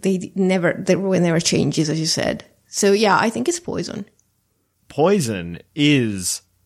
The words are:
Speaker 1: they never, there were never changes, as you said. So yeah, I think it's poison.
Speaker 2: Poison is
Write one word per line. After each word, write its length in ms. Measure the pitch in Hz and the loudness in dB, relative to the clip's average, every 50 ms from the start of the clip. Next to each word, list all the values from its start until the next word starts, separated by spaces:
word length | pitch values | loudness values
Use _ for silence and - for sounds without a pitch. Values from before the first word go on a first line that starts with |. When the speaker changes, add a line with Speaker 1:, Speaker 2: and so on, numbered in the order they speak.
| - | -2
Speaker 1:
they 300 | 196 196 185 180 - - | 0 0 0 -4 -6 -4
never, 380 | 190 190 185 185 190 170 170 - | 0 0 2 2 2 2 0 -2
there 220 | - 185 - 185 160 | -2 0 0 0 2
were 220 | 196 190 190 170 | 2 0 2 2
never 180 | 175 175 165 165 | 2 2 2 2
changes, 500 | 170 - - - - - 143 - 160 151 | 2 2 0 2 0 0 0 0 -2 -2
as 120 | 147 160 | -2 -2
you 60 | 160 | -2
said. 380 | 165 - - - - - - - _ _ _ _ | -2 -2 -2 -2 -4 -4 -6 -10 _ _ _ _
So 240 | _ - - - 202 | _ -4 0 2 2
yeah, 260 | 202 208 220 202 185 | 4 4 4 4 4
I 140 | - - 226 | 4 2 0
think 160 | 226 233 247 349 | -2 -2 -4 -4
it's 120 | 339 - | -4 -4
poison. 460 | - - - - 175 - - - 196 _ _ _ _ _ _ _ _ _ _ _ _ _ _ _ _ _ | -6 -8 -8 -8 -8 -8 -10 -12 -12 _ _ _ _ _ _ _ _ _ _ _ _ _ _ _ _ _
Speaker 2:
Poison 720 | - - 147 180 202 208 143 113 107 92 85 85 85 - - _ _ | -2 0 2 2 2 2 0 -2 -4 -6 -6 -8 -12 -12 -16 _ _
is 680 | 160 147 147 151 135 120 110 104 95 92 - - - _ _ _ _ _ | 0 2 4 4 4 2 0 -4 -4 -6 -6 -8 -8 _ _ _ _ _